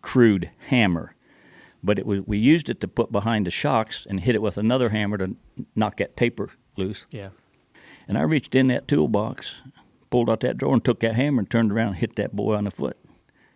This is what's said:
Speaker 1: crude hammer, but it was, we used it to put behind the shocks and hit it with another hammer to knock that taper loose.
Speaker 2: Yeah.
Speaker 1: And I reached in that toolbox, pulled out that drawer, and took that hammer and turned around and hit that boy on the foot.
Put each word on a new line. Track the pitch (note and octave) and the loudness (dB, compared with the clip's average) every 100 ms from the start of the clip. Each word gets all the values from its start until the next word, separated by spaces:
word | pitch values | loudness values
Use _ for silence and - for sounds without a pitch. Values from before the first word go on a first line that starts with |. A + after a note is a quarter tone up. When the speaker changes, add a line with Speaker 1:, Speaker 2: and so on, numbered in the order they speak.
Speaker 1:
crude | - C3 A#2 G2 E2+ - - | -2 4 6 4 -2 -10 -2
hammer, | B2+ G#2 E2+ - _ _ _ _ - - _ | 2 2 0 -6 _ _ _ _ -20 -20 _
but | F#2 G2+ | -2 -2
it | A2+ | -2
was, | G2 F#2+ | -4 -2
we | G#2 | 2
used | A#2 E3 - | 4 4 2
it | - | -6
to | G2 | -4
put | - A2+ | -4 -2
behind | G2+ G#2+ A2+ F2+ | -2 0 0 -2
the | |
shocks | - D3 B2+ A2 - - | -2 0 0 -2 -8 -8
and | G2 | -4
hit | F#2 | 0
it | A2+ | 0
with | G#2 G2 | 0 -2
another | A2 C3 A#2+ | 0 2 0
hammer | G#2+ G#2 G#2 | 0 -2 -2
to | F#2+ - _ - - - | -4 -8 _ -18 -8 -2
knock | G#2+ - | -2 -2
that | G2+ - | -6 0
taper | A#2+ A#2 G#2+ - _ - | 0 0 -8 -12 _ -6
loose. | F#2+ G#2+ - | -6 -6 -14
Speaker 2:
Yeah. | A2 G2 - _ _ _ _ - - - | -16 -16 -20 _ _ _ _ -20 -20 -6
Speaker 1:
And | - | -2
I | |
reached | D#3 D#3 - | 0 0 0
in | C3 C3 | 2 2
that | B2 - | 2 0
toolbox, | C#3+ D3+ G#2 A2 - - - - - _ _ _ | 2 2 0 -2 -8 -14 -16 -20 -20 _ _ _
pulled | B2 A#2+ | 0 2
out | A2+ | 0
that | B2 A#2 | -2 -2
drawer, | C#3+ | 0
and | C3 | 2
took | B2 A2+ | 2 0
that | A2+ | 0
hammer | A2+ C#3+ C3+ | 0 0 0
and | G2 | 0
turned | A2+ A2 | 0 0
around | G#2+ A2+ | 0 -2
and | F2+ | -2
hit | A#2 - | -4 -4
that | G#2 | -6
boy | G2+ G#2+ | -4 -2
on | G#2+ | -2
the | G2+ | -2
foot. | - - - _ _ _ _ _ | -4 -8 -8 _ _ _ _ _